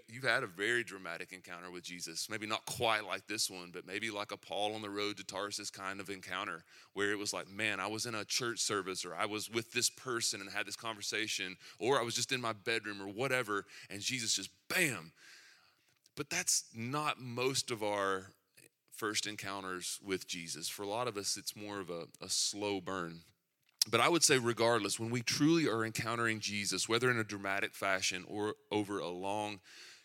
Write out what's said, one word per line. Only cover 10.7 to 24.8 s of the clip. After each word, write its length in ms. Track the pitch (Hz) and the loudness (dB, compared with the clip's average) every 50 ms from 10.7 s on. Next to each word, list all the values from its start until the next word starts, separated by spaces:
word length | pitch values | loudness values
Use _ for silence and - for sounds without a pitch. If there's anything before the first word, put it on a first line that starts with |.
| - | -6
conversation 840 | - 117 113 110 104 104 - - 107 110 107 - - 98 92 92 - - - - - | -6 -6 -6 -6 -4 -4 -2 0 0 0 0 -2 -2 -2 -4 -6 -8 -14 -18 -6 0
or 200 | 98 120 139 127 | 2 4 4 4
I 40 | 117 | 4
was 120 | 120 110 | 2 0
just 160 | 123 120 - | -2 0 0
in 80 | 135 127 | 0 0
my 140 | 123 113 110 | 0 -2 -2
bedroom 480 | 104 - 117 117 113 101 104 104 98 | -2 0 0 0 0 0 -2 -6 -6
or 60 | 98 | -6
whatever, 580 | 101 98 104 120 131 127 127 123 104 104 101 92 - - - - - | -6 -2 -2 0 2 2 2 2 2 0 0 -2 -4 -10 -16 -12 -10
and 120 | 90 101 | -8 -4
Jesus 340 | 95 - 131 127 113 104 - | -2 -2 -2 0 0 0 0
just, 140 | - 95 92 - _ _ - | 0 -2 -6 -12 _ _ -2
bam." 420 | - 185 180 147 117 90 80 82 - - - - - - - - - _ _ _ _ _ _ _ _ _ _ - _ | 2 4 4 4 2 -2 -6 -12 -16 -20 -20 -20 -20 -20 -20 -20 -20 _ _ _ _ _ _ _ _ _ _ -10 _
But 140 | - 147 - | -6 -6 -2
that's 360 | 165 175 180 - - - - - - | -2 0 2 2 2 2 0 -2 -6
not 440 | 113 117 123 139 151 151 147 123 - | -6 -4 -2 -2 0 0 0 -2 -2
most 520 | 127 123 117 123 127 131 135 123 - - | -6 -6 -2 0 2 2 2 2 0 -2
of 120 | 123 104 107 | -2 0 0
our 440 | 104 104 101 98 98 95 95 92 98 - _ _ _ _ - - - _ _ _ _ | 2 2 4 4 2 2 0 -2 -8 -16 _ _ _ _ -20 -20 -20 _ _ _ _
first 340 | - - 113 107 107 107 - | -8 -4 -2 0 0 0 -2
encounters 760 | 101 104 104 - 98 98 98 95 92 92 90 87 - - - - | -2 -4 -6 -6 -4 -4 -4 -4 -4 -4 -4 -4 -6 -6 -6 -2
with 220 | 101 95 90 - | -2 -2 -2 -2
Jesus. 420 | - - 87 85 82 71 76 85 - | -4 -6 -6 -6 -6 -6 -6 -6 -6
For 140 | - - 101 | -6 -4 -4
a 40 | |
lot 200 | 101 101 117 123 | -2 -2 0 -2
of 100 | 120 104 | -2 -2
us, 180 | 101 98 - - | -2 -2 -2 -2
it's 200 | 104 - - - | -2 -4 -8 -8
more 240 | 104 104 104 101 101 | -8 -8 -6 -6 -6
of 100 | 95 82 | -6 -6
a, 160 | 85 85 80 - - - | -6 -6 -8 -10 -12 -12
a 80 | - 92 | -6 -2
slow 500 | - - - - - 101 104 104 101 95 | 0 0 2 0 0 0 0 0 0 0
burn. 420 | 90 92 95 95 87 82 82 82 85 - _ _ _ _ _ _ _ _ _ _ - 107 | 0 -2 -2 -2 -2 -4 -6 -10 -16 -20 _ _ _ _ _ _ _ _ _ _ 0 4
But 100 | 110 113 | 6 6
I 80 | 123 | 8
would 160 | 151 175 165 - | 8 8 6 8
say 140 | - 147 | 8 8
regardless, 600 | 131 117 117 117 110 113 117 120 113 | 6 6 4 4 6 6 6 6 6